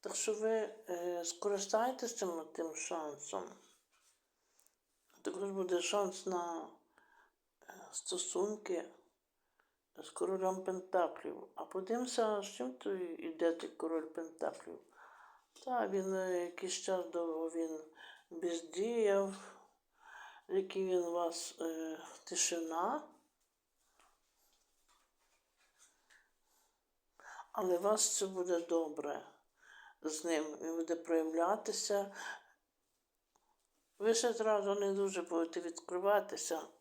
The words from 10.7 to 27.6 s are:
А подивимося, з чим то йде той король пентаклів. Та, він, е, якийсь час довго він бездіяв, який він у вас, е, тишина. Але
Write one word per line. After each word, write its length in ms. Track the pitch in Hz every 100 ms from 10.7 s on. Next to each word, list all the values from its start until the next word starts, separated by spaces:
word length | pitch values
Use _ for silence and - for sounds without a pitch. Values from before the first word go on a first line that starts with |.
| 185 185 185 165 160 147 - -
А 100 | -
подивимося, 800 | 156 190 190 233 254 - 220 208
з 40 | 202
чим 260 | - 254
то 220 | 254 202
йде 580 | 190 175 160 170 160 170
той 160 | 165 -
король 380 | - 160 165 156
пентаклів. 720 | - 160 - 156 - 82 85 - - - - - - _ -
Та, 240 | - 247 208
він, 260 | 196 190
е, 260 | 190 185 180
якийсь 340 | 175 - 185
час 320 | - - 185 170
довго 420 | 170 170 160 165
він 320 | 165 165 156 156 - - - _
бездіяв, 1040 | 165 175 170 165 180 220 233 214 196 196 196 - - - _ _ _ - - - - -
який 380 | 190 190 190 185
він 180 | 180
у 80 | 170
вас, 420 | 170 170 165 - -
е, 380 | 165 160 160 156 - -
тишина. 760 | - 170 - 170 165 165 190 294 - - _ _ _ _ _ _ _ _ _ _ _ _ _ _ _ _ _ _ _ _ _ _ _ _ _ _ - _ _ - _ _ _ _ _ _ _ _ _ - - - -
Але 260 | -